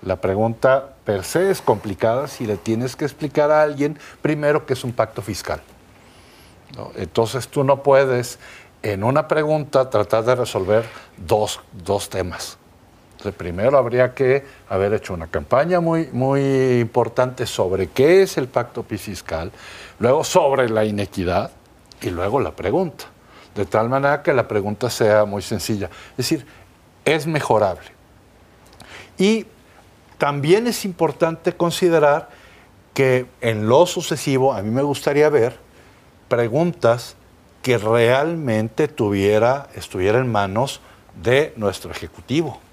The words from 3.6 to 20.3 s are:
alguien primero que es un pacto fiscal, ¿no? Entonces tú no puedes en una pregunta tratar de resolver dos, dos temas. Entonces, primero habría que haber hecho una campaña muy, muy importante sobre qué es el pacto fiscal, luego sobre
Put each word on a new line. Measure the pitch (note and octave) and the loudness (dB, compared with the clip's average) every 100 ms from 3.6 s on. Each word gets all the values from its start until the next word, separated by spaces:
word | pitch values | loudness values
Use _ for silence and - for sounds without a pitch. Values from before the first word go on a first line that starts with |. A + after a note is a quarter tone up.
alguien | D#3 C#3 D3 D3+ - - | 2 2 -2 -4 -16 -6
primero | D3+ D3+ D3 D3+ D3+ | -2 0 0 0 0
que | |
es | C3 | -4
un | B2+ | -4
pacto | A#2 A2 - | -2 -4 -2
fiscal, | - F#2+ - E2+ - - - - - - - - - - - - | -8 -8 -6 -8 -10 -20 -20 -20 -20 -20 -20 -20 -20 -20 -20 -16
¿no? | - - | -16 -12
Entonces | F#2 - A2+ B2+ A#2 | -8 -2 -2 -2 -6
tú | - | -2
no | C3+ C#3 | -2 -2
puedes | - C3+ C#3 B2 B2 - - - - _ | 2 4 4 0 -4 -10 -20 -20 -20 _
en | A2 G2 | -6 -4
una | A2 C#3 D#3 | 0 0 0
pregunta | D#3 D3+ D#3 C#3 C3+ C3 | -2 0 -2 0 0 0
tratar | G#2+ G#2 A2 | 0 0 0
de | A2+ B2 | 2 0
resolver | A#2+ G#2+ F#2 G#2+ A#2 - - - | 0 -4 0 0 0 -12 -20 -18
dos, | E2+ G#2+ G#2+ - - | -2 0 0 -6 -14
dos | F2+ F2 G2 - | -16 -4 -4 -2
temas. | G2 F2+ F2 - - _ _ - _ _ | -6 -6 -6 -14 -16 _ _ -20 _ _
Entonces, | - G#2 F#2+ | -12 -10 -8
primero | E2+ E2+ A2+ C#3+ | -8 0 2 4
habría | A#2+ B2 B2+ B2 | 2 2 0 2
que | C3 C#3 - - - | 2 2 -2 -20 -6
haber | G2 G2+ | -2 0
hecho | G#2 - | 0 -4
una | F#2 D#2+ | -10 -6
campaña | - D2 B2 D#3+ F3+ | -6 0 0 2 0
muy, | E3 E3 D#3+ | 0 -2 -2
muy | B2 C3 C#3 C#3 C3+ C3 B2 | -2 0 0 2 2 2 2
importante | A#2 B2+ A#2 - B2+ B2+ A#2 | 2 0 0 2 0 0 -8
sobre | - F#2 F#2+ F#2 | -2 -2 0 -2
qué | - C3+ F#3 | 2 4 6
es | F#3+ - | 4 0
el | B2+ | -4
pacto | - A#2+ - | -4 -4 -10
fiscal, | A2 G#2 - F2+ - E2 D#2 - - - - - | -8 -8 -8 -12 -8 -8 -8 -12 -20 -20 -20 -4
luego | A2+ C#3+ | 2 2
sobre | - | 4